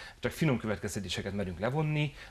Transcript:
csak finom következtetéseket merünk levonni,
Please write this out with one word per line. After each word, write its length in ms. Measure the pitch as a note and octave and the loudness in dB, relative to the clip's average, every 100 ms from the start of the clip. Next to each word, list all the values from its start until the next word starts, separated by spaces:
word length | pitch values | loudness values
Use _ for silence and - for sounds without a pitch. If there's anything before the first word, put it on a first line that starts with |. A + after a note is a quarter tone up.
| - - | -16 -4
csak 120 | A#2+ | -4
finom 260 | - D#3+ A#2 | 2 4 4
következtetéseket 760 | A2 G2 G#2 A2 F2+ - G2 | 2 0 -2 -4 -4 -4 -2
merünk 260 | G2+ F#2+ E2 | -2 -2 0
levonni, 540 | A2 D3 D3+ D3+ D3 - - | 0 2 2 2 0 -2 -14